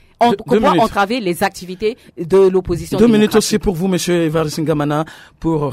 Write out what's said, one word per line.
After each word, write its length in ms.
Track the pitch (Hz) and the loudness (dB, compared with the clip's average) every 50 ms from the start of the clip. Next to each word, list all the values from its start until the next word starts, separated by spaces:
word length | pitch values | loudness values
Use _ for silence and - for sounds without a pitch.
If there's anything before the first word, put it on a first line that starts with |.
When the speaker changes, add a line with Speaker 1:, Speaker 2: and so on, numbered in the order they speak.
| _ _ _ - | _ _ _ 0
Speaker 1:
en-, 120 | 233 240 | 0 2
Speaker 2:
Deux, 60 | 208 - | 0 0
Speaker 1:
pourquoi 200 | - - - 214 | -2 0 0 2
Speaker 2:
deux 60 | 240 | 2
minutes. 160 | 285 - 330 | 2 2 2
Speaker 1:
entraver 380 | 226 208 - 202 202 190 240 262 | 0 0 0 -2 -2 -2 -2 -4
les 240 | 208 175 175 - 208 | -2 -4 -2 -2 -2
activités 540 | 196 190 - 185 175 185 185 214 214 254 - _ - - - | -4 -4 -6 -14 -14 -10 -4 -4 -4 -4 -6 _ -20 -14 -12
de 200 | 175 156 185 196 196 185 | -4 2 4 4 4 6
l'opposition 500 | 185 185 185 175 170 156 160 - - - | 4 2 -2 -2 -6 -6 -6 -4 2 4
Speaker 2:
Deux 80 | 220 | 4
minutes 160 | 240 214 214 | 4 4 4
Speaker 1:
démocratique ? 160 | 214 208 214 214 | 2 4 2 2
Speaker 2:
aussi 220 | 202 - 214 208 | 0 0 -2 -2
pour 160 | - 208 180 | -2 -2 -4
vous, 120 | 156 190 190 | -2 -2 -2
Monsieur 260 | 185 165 - 175 175 170 165 | -2 -2 -2 0 0 0 0
Evariste 360 | 156 156 160 160 151 - 165 | 0 0 -2 -2 -2 -4 -4
Ngamana, 460 | 156 151 156 147 147 147 147 151 160 - - - - - _ - | -2 -2 -2 -2 -2 -2 -2 -4 -4 -6 -10 -20 -20 -20 _ -6
pour 220 | - 165 165 151 147 135 | -4 -2 -2 -2 -4 -4